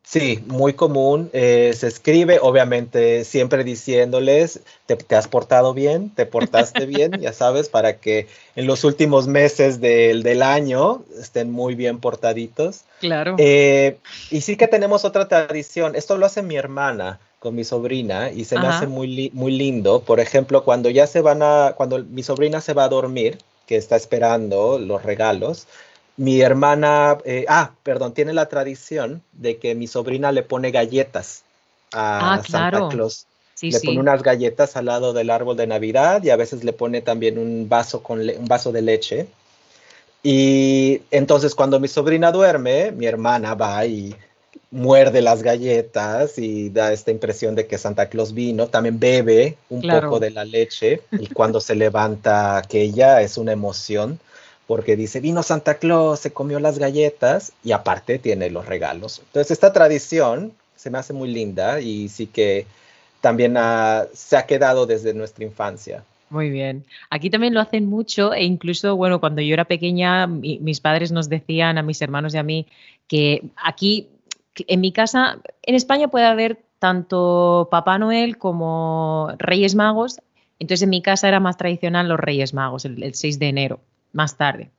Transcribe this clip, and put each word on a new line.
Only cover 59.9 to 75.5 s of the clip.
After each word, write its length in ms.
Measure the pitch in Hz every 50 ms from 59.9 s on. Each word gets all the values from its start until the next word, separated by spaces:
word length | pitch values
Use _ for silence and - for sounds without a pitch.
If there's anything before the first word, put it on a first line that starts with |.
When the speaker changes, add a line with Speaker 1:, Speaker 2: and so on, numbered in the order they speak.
| 156 143 - - 165 165 143 120 117 143 196 220 - _ _ _ _
Speaker 1:
se 160 | _ - 127
me 80 | 120 131
hace 120 | 131 - 143
muy 160 | 135 131 123 117
linda 460 | 117 110 104 92 95 92 107 135 151
y 260 | 127 113 107 104 104 101
sí 180 | - - 110
que 400 | 110 - 117 107 101 98 98 101 - _ _ _ _ _ _ _ _ _ _
también, 340 | - 123 117 117 123 120 123
ah, 480 | 120 117 113 117 113 110 110 110 110 - - -
se 240 | - - - 151
ha 80 | 135 127
quedado 400 | - 143 131 143 131 127 131 123
desde 280 | 113 113 110 113 110 107
nuestra 280 | 110 110 110 _ - 110
infancia. 600 | 107 107 - 107 101 92 - - - - - 101 _ _ _ _ _
Speaker 2:
Muy 220 | 151 156 156 147
bien. 340 | 139 135 135 135 131 135 143 _ - - - _
Aquí 220 | 156 151 147 285
también 240 | 269 220 233 247 233
lo 40 | 220
hacen 260 | 214 - - 220 208
mucho 440 | 202 202 220 226 - - 208 202 208 -
e 100 | - 175
incluso, 520 | 175 185 170 - 170 175 - - 202 202
bueno, 240 | 185 185 185 180 170
cuando 220 | 160 156 151 147
yo 140 | 147 147 156
era 100 | 160 170
pequeña, 640 | - 180 165 170 175 180 175 180 180 180 185 185
mi, 320 | 175 170 147 131 151 151 -
mis 200 | - 156 151 143
padres 320 | - 156 156 165 170 165
nos 160 | 170 165 156 147
decían 500 | 156 156 143 - 160 165 165 165 165 160
a 20 |
mis 180 | 151 151 151 - 156
hermanos 320 | 139 139 143 151 156 151
y 20 |
a 60 | 156 147
mí 240 | 151 156 160 160 _ _ _ _ - _ _ _
que 340 | _ 156 151 147 147 147 147 - - _
aquí, 500 | - - 165 160 - 190 202 214 214 - _ _ _ _ _ - _ _ _ _ - 180
en 120 | - 180 185
mi 100 | 185 190
casa, 480 | 180 220 220 226 - 254 262 - - - _ -